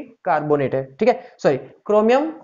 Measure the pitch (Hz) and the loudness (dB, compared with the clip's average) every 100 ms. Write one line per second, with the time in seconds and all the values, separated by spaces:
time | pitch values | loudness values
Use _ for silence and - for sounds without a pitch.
0 | 302 - - 156 151 147 131 135 135 - | -6 -10 -4 -2 0 0 0 -4 -6 -2
1 | 151 - - - 175 131 - - - 208 | 0 0 -4 -4 -2 -2 -4 -12 -2 2
2 | 220 254 320 311 | 4 2 0 -6